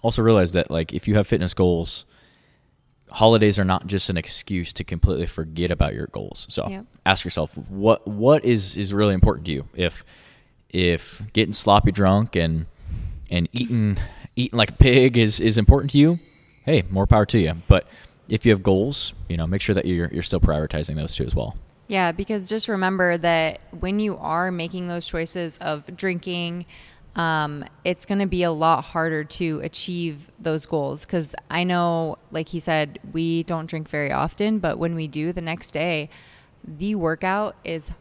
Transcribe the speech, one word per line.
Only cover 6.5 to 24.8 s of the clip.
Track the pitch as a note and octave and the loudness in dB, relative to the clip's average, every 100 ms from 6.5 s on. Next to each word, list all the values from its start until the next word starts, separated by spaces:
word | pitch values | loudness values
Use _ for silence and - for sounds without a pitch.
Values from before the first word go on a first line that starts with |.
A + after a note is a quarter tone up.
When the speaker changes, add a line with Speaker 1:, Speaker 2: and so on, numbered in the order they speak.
| - - | -6 -6
Speaker 2:
Yep. | G2 - _ | -8 -16 _
Speaker 1:
ask | - F#2+ | 0 0
yourself | F2 - D#2 - A1+ | 0 -4 -6 -8 -12
what, | G2 G#2 A2+ - | 0 2 2 0
what | G#2 A#2+ D3+ | 0 4 4
is, | - A2+ F#2 - | 4 0 0 -4
is | G2 | -4
really | G2+ G#2 | 2 2
important | F#2+ G#2+ - E2 | 6 4 4 -4
to | |
you. | C#2 C#2 | -6 -6
If, | - F2 - - - - _ _ _ _ | -4 -4 -4 -20 -20 -20 _ _ _ _
if | F2+ F2+ E2+ - - G#2 | 0 2 2 -4 -16 -4
getting | G#2+ A2 | 0 0
sloppy | - - G2+ G#2+ | 0 4 6 6
drunk | F#2+ F#2+ G2 A2+ F2+ | 2 4 4 2 0
and, | E2 D#2+ D#2+ - - - - - - | 0 0 -4 -12 -12 -8 -8 -10 -4
and | F2 E2 | -2 -2
eating, | A#2+ A#2+ A#2+ G#2+ G2 - - - - | -4 -2 0 0 -2 -4 -10 -10 -4
eating | B2 A#2 | -2 2
like | G#2+ | 0
a | |
pig | - C3+ B2+ B2+ A#2+ | 8 8 10 6 6
is, | G#2+ G#2 | 4 4
is | A2+ A2 | 2 4
important | G#2 C#3 C#3 | 8 6 6
to | C#3+ | 6
you, | D3+ E3+ - _ _ _ | 6 4 -4 _ _ _
hey, | - D3 F#2 | 0 0 2
more | F#2+ G2 | 0 6
power | A2+ G#2 | 6 6
to | A2+ | 4
you. | D#2+ E2 - | 2 -2 0
But | F#2 - - - _ - | -2 -2 -20 -20 _ -6
if | A2 A#2 | 0 2
you | |
have | G2+ | 2
goals, | F#2+ F#2+ A#2 C#3+ - - - | 2 2 0 -2 -6 -8 -8
you | E2+ | -4
know, | E2 | -2
make | F#2+ | -2
sure | - | 0
that | F#2+ - | 0 0
you're, | F2 E2+ | -2 -2
you're | C#2+ | -4
still | F2 F2 | -4 0
prioritizing | - D2+ D2+ D2+ D2+ | 2 0 -2 -4 -6
those | D2+ D2+ - | -6 -6 -6
two | |
as | B1 | -4
well. | C#2+ A1 - - _ _ | -4 -6 -10 -18 _ _
Speaker 2:
Yeah, | G3 F3 | -2 -2
because | E3 G3 G#3+ F#3 | -4 -6 -6 -4
just | A3 - | -6 -4
remember | G3+ F#3 F#3+ F3+ E3+ | -2 -2 0 0 2
that | E3+ E3 D#3+ - - E3+ | 2 2 0 -4 -16 -8
when | F3+ G3+ | -4 -2
you | G#3+ D#3 | -4 -4
are | D3+ E3 F#3 | -4 -2 -2
making | F3+ E3+ F#3 | -4 -8 -8